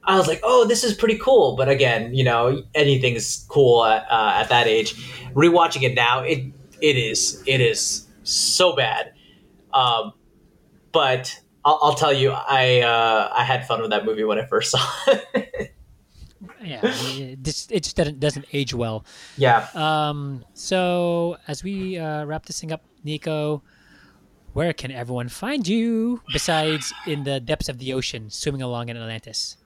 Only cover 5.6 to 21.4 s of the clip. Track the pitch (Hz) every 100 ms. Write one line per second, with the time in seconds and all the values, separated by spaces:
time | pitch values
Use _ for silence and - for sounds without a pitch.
5.6 | 135 135 131 123 117 127 123 120 131 -
6.6 | - - 156 135 113 107 - - - 135
7.6 | 120 107 - - - _ - - - -
8.6 | 185 - 117 - - _ _ _ _ _
9.6 | _ 135 123 117 104 - _ _ _ _
10.6 | _ _ _ 160 135 131 131 - _ _
11.6 | 143 156 147 147 151 139 135 - - 135
12.6 | 127 127 120 117 113 113 104 120 120 123
13.6 | - 113 113 104 107 107 107 104 - -
14.6 | - - - - - 269 - 247 - -
15.6 | - _ - _ _ - - _ 185 -
16.6 | 202 135 180 - 127 135 135 135 131 147
17.6 | - 214 - - 151 143 147 143 139 143
18.6 | 135 123 117 110 - - - - 135 117
19.6 | - 175 156 156 151 147 143 135 - -
20.6 | - 185 180 175 175 170 170 175